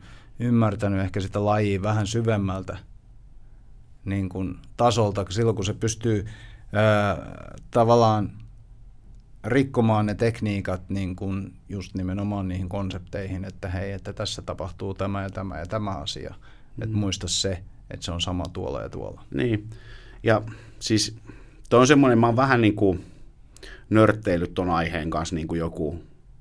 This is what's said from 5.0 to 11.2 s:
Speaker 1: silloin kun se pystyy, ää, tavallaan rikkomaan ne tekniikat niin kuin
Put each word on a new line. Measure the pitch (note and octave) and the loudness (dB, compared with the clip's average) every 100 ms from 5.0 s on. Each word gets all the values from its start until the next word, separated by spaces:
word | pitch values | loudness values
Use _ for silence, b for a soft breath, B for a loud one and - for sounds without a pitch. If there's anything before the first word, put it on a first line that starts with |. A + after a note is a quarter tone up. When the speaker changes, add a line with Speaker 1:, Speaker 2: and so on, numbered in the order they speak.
| G#2 F#2+ F#2+ | 2 0 -4
Speaker 1:
silloin | F#2 A2+ G#2 | 0 0 0
kun | G2 | -2
se | |
pystyy, | F#2+ A2+ - A#2 G#2 A2 B B B B | -2 -2 -2 0 0 -2 B B B B
ää, | G#2 A2 G#2 G2+ D#2 G#1+ G1+ - - - | 2 4 4 2 -2 -6 -14 -14 -16 0
tavallaan | A#2+ A#2 A#2 A2 G#2+ G#2+ - - - - - - - - - - - | 4 6 8 6 4 0 -8 -16 -20 -20 -20 -20 -20 -20 -20 -20 -10
rikkomaan | A2 C3+ C#3 B2+ A2+ G#2+ G#2+ | 0 2 2 2 4 4 2
ne | G#2 | 0
tekniikat | A#2 A2+ A2 G2+ F#2+ F#2 F2+ | 0 0 -2 -2 -2 -6 -4
niin | F#2+ F#2 | -4 -4
kuin | F#2 | -4